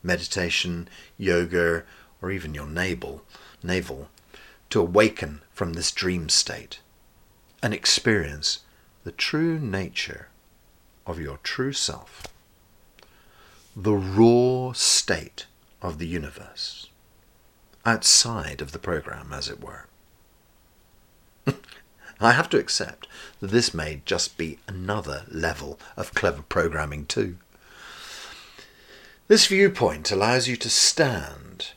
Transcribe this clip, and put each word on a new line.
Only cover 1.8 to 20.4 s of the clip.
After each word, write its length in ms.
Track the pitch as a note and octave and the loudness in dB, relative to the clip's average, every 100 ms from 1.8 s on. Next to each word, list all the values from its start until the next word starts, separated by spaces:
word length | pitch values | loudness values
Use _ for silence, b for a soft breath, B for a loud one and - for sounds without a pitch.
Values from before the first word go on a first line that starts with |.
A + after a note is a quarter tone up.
| B B B B | B B B B
or 100 | F#2 | -6
even 240 | G2 D#2+ | -6 -8
your 120 | D2 D2 | -10 -8
navel, 560 | D#2+ F#2 E2+ - C#2+ - B B B | -4 -4 -4 -8 -12 -18 B B B
navel, 460 | F2 F#2 F2+ E2 D#2 - B B B B _ | -2 -2 -2 -10 -14 -20 B B B B _
to 100 | A2+ | 0
awaken 640 | E2+ F#2 G#2+ - D#2+ D2 - | 4 6 6 4 -10 -10 -16
from 220 | - F2+ | -6 -6
this 180 | E2 D#2 | -2 -4
dream 380 | - F#2 F2+ D#2 | -2 -2 -2 2
state 500 | - - - - - _ _ _ _ _ _ _ _ | 0 0 -6 -12 -18 _ _ _ _ _ _ _ _
and 120 | A2 | -4
experience 880 | G#2 - - A#2+ G#2 D2+ D2 D2+ - b b b b | -2 0 2 4 2 0 -4 -4 -4 b b b b
the 80 | - | -16
true 460 | - - D#3 E3 D#3+ | -4 -2 0 0 0
nature 680 | C3 G2 F2+ - - - - _ _ _ _ _ _ _ - | -2 -4 -4 -6 -8 -10 -16 _ _ _ _ _ _ _ -10
of 140 | E2 | -8
your 160 | D2 C#2 | -8 -8
true 320 | - - C3 | -8 -4 -4
self, 520 | C#3 - D2 - - - - _ _ _ _ _ - b b b b b b b - | -2 -4 -6 -14 -18 -20 -20 _ _ _ _ _ -20 b b b b b b b -4
the 160 | G2 | 0
raw 800 | G2+ F#2+ F#2+ A2+ A#2+ B2 B2+ B2+ | 2 2 8 10 10 6 2 -4
state 720 | B2 - - - E2+ D#2 - - _ _ _ | 0 2 2 2 -4 -4 -16 -20 _ _ _
of 160 | F#2 D#2 | -8 -6
the 80 | E2 | -6
universe, 840 | E2+ D2 - - - - - - _ _ _ _ _ _ _ _ _ | -6 -8 -14 -20 -12 -10 -10 -20 _ _ _ _ _ _ _ _ _
outside 800 | A#2 A2+ - - A#2 A2 D2 C#2 | 0 2 4 4 4 -2 -6 -8
of 100 | D2 | -10
the 60 | D#2 | -8
program, 520 | - E2 - C#2 C#2 | -4 -4 -6 -14 -12
as 200 | C#2 C#2 | -10 -10
it 120 | - | -10
were. 240 | - - - _ _ _ _ _ | -14 -16 -20 _ _ _ _ _